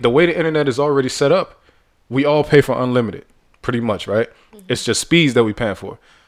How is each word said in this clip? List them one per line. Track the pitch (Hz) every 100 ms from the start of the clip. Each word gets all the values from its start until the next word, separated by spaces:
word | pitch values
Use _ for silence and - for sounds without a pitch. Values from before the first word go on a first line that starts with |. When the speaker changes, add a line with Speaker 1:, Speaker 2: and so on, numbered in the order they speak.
Speaker 1:
the | 120
way | 131 175
the | 170
internet | 160 156 143
is | 120
already | 147 139 127
set | - 139
up, | 180 - - _ _ _ _ _
we | 123 143
all | 151
pay | 147 147
for | 135 123
unlimited, | 127 123 110 90 - _ _ _
pretty | - 120
much, | 117 98 -
right? | 104 117 - _
Speaker 2:
Mm-hmm. | 208 -
Speaker 1:
It's | 120
just | - 110
speeds | - 170 151 120
that | 113
we |
paying | 101 113 95
for. | 98 - _ _